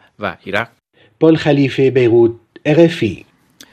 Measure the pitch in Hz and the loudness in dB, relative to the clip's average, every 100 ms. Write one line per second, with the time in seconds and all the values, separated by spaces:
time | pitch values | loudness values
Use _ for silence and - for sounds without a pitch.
0 | _ - 101 82 - 101 117 _ _ _ | _ -12 -12 -10 -8 -8 -8 _ _ _
1 | _ _ 160 160 156 143 135 - 135 127 | _ _ 0 2 0 0 0 0 -2 0
2 | 120 117 117 - _ - 151 151 170 170 | 2 2 2 -2 _ -8 -2 2 2 0
3 | 107 - - _ _ _ - | -6 -6 -16 _ _ _ -20